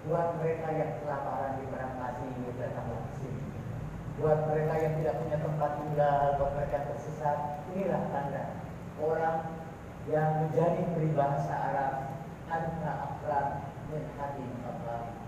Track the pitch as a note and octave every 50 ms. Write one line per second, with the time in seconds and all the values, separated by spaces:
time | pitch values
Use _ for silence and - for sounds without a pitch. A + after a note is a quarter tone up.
0 | - D3+ E3 E3 E3+ E3+ D#3+ D#3 D#3+ D#3+ D#3+ D#3+ D#3+ D#3 D#3 D#3 D3 - - -
1 | C#3+ D3 C#3 C#3 - - C#3 C#3 C#3 C3+ C3 - - C3 - - - - - -
2 | - - - C#3+ C3+ C3 B2+ B2 B2 B2 A#2+ B2 B2 A#2 - B2+ B2+ A#2+ A#2 A#2+
3 | - - - - B2+ - - - - - - - - - - - - - - -
4 | - - - - D3 D#3 D3+ D3+ - D#3 D3+ D#3 D#3 D#3 D#3+ D#3+ D#3+ D3+ D#3 -
5 | D#3 D3+ C#3 - B2 - D3+ D#3 - D#3 D3+ - D3+ C#3+ D3 D3 D3 D3+ D3+ D3
6 | D3 C#3+ C#3+ C#3 C#3+ C#3+ C#3+ C#3 C#3 C#3+ C#3+ C#3+ C3+ C3+ D3 C#3 C#3+ C#3 C3+ -
7 | - D3+ D#3 - D#3 D3 D3 - C#3+ C#3+ - - - - - G3 F#3+ E3+ D#3 C#3+
8 | - D3 C#3+ C#3+ C#3+ - - D3 - A#2 - - - - - - - - - -
9 | D3+ D#3 D#3+ D#3+ E3 D#3+ E3 D#3+ - E3 E3+ - - - - - - - - -
10 | - C#3 D3+ D#3 D#3 D#3 D#3 D#3 D#3+ D#3 - D#3+ E3 F3 F#3+ - - E3+ E3+ D#3
11 | D#3 D#3 - C#3+ C#3 C#3+ - - - - C#3+ - - - C3+ C#3 C#3 C3+ - -
12 | - - - - - - - - - - F3+ E3 E3 E3 D#3+ D#3 D#3 D3 C3+ C#3
13 | B2+ - - - - - - C#3 C#3 C#3+ - - - - - - - - D3+ D3
14 | C3 - - - C#3+ C#3 C#3 C3 B2 A#2+ A#2 A2+ - - - - - A#2 A#2 A#2
15 | A#2+ - - - -